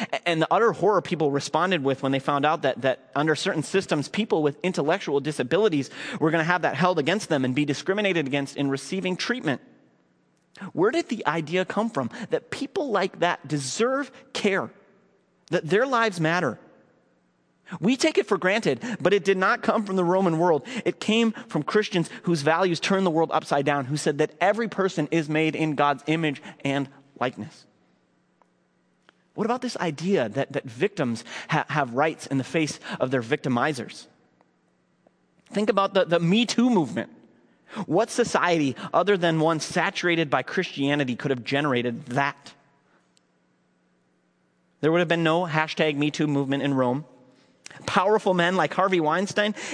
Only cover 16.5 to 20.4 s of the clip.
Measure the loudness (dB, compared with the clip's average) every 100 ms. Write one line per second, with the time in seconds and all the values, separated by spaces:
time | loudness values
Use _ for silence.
16.5 | -4 -12 -20 _ _ _ _ _ _ _
17.5 | _ -16 -4 0 2 2 2 0 0 2
18.5 | 2 0 -2 -4 0 2 2 2 2 2
19.5 | 0 0 0 0 0 2 2 2 2